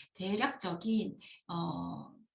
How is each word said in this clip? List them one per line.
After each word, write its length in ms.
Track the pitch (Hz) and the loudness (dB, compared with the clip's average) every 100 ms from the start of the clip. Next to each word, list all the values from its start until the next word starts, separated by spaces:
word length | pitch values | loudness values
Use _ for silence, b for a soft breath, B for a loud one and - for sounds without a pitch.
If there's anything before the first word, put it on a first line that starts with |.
| B | B
대략적인, 1040 | - 190 208 269 - 185 170 220 220 - - B B - | -6 0 2 2 2 -2 0 4 4 2 -4 B B -6
어, 680 | 170 - - - 147 147 - - | -2 0 -2 -4 -6 -10 -18 -20